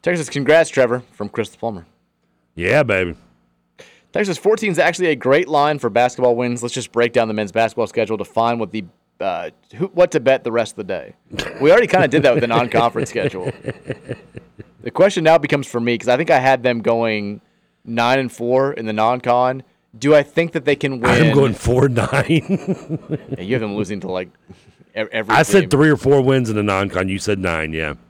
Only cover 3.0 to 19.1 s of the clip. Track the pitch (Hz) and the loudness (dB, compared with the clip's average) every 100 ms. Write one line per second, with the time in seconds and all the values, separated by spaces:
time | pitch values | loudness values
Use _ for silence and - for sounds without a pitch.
3 | 90 78 _ _ _ _ _ _ - _ | -2 -6 _ _ _ _ _ _ -20 _
4 | _ - 202 170 196 220 220 170 165 175 | _ -4 -2 -2 -2 0 -2 0 0 0
5 | 180 139 127 143 156 147 147 147 120 104 | -2 0 2 2 2 0 0 0 -2 0
6 | 123 - 123 120 123 120 117 131 107 117 | 0 2 0 2 -2 -4 -6 -8 -6 -2
7 | 120 120 113 107 104 110 113 - 107 - | 0 2 0 -2 -4 0 -2 -2 -4 -2
8 | 107 107 98 - 117 117 107 110 90 _ | -2 -4 -4 0 0 0 -6 -8 -10 _
9 | _ _ 95 87 85 _ _ 110 190 170 | _ _ -6 -6 -8 _ _ -8 -6 0
10 | 180 156 123 135 120 117 110 - 98 90 | 0 2 0 0 0 -4 -4 -8 -8 -8
11 | 55 - _ 101 - - 143 202 233 185 | -10 -20 _ -10 -10 0 4 4 4 2
12 | 156 147 139 123 120 117 120 113 117 - | 2 2 2 2 2 0 0 0 0 -2
13 | 135 120 95 92 92 - - - - 139 | -6 -4 -4 -4 -10 -10 -12 -12 -12 -14
14 | - - - - - - - _ 117 - | -12 -14 -14 -20 -20 -20 -20 _ -12 2
15 | 190 196 156 165 147 143 131 120 117 117 | 2 4 4 4 4 -4 -2 -4 -2 -2
16 | 120 123 165 151 131 131 123 117 104 117 | 0 0 2 2 4 2 0 -2 0 0
17 | 117 107 101 104 _ _ _ _ - 117 | 0 -2 -6 -10 _ _ _ _ -8 -2
18 | 117 135 127 - 120 131 135 - 110 107 | 2 2 -2 -6 0 0 0 -4 -6 0
19 | 110 | 0